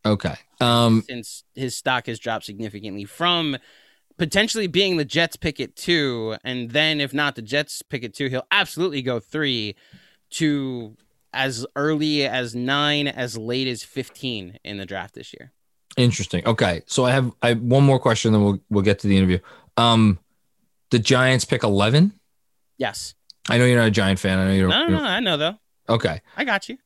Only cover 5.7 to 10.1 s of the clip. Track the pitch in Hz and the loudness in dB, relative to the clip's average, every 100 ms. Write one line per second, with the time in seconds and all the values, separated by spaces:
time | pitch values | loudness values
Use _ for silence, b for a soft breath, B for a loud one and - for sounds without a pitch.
5.7 | - - 170 143 120 110 107 127 127 117 | -10 -2 0 0 -4 -6 -8 -8 -8 -4
6.7 | 139 156 151 139 135 147 135 110 143 147 | -2 0 -2 -4 -2 -4 -4 -4 -4 -4
7.7 | - - 135 117 - 139 127 - 202 185 | -12 -10 -10 -10 -6 -4 -4 -2 -2 -2
8.7 | - 180 147 127 120 _ 156 147 120 107 | -4 -4 -4 -4 -6 _ -6 -4 -4 -6
9.7 | - b b b | -10 b b b